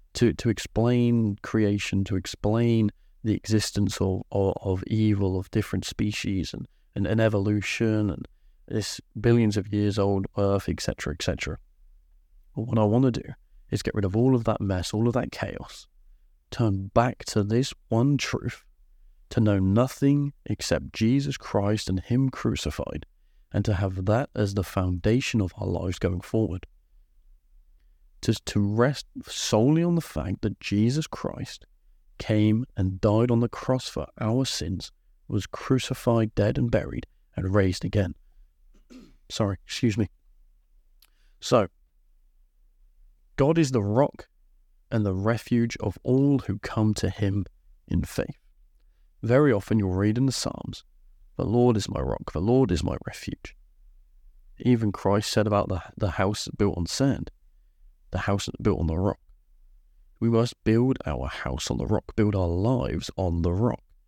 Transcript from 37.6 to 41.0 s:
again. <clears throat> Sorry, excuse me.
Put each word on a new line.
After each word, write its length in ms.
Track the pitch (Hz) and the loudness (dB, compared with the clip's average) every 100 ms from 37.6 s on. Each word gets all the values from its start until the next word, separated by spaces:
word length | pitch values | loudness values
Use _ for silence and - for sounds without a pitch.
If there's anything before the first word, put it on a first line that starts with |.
| 95 90 | 2 0
again. 300 | 92 104 90 - _ _ - _ _ - _ | -2 0 0 -4 _ _ -20 _ _ -20 _
<clears throat> 60 | - - _ - | -20 -20 _ -10
Sorry, 300 | - 104 95 | -2 -2 -2
excuse 340 | - - 120 101 | -8 -2 0 2
me. 100 | 101 _ _ _ _ _ _ _ _ _ | -2 _ _ _ _ _ _ _ _ _